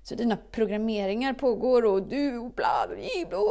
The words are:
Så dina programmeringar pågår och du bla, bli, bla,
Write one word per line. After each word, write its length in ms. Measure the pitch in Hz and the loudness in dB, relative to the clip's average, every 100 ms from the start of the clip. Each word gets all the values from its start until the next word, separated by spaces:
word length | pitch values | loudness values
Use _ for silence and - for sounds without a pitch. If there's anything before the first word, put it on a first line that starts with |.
Så 120 | - | -10
dina 240 | - 233 226 - | -2 0 -2 -4
programmeringar 840 | 226 214 208 220 208 196 214 269 | -2 -2 0 -2 -2 -2 -2 -2
pågår 500 | 254 254 208 254 247 | 0 0 2 4 4
och 180 | 220 196 | 6 2
du 480 | 196 262 285 240 240 | 0 -2 -2 -4 -8
bla, 380 | - - 127 - | -2 0 0 -2
bli, 380 | - - 370 - | -6 -6 -6 -4
bla, 100 | 359 415 | 0 0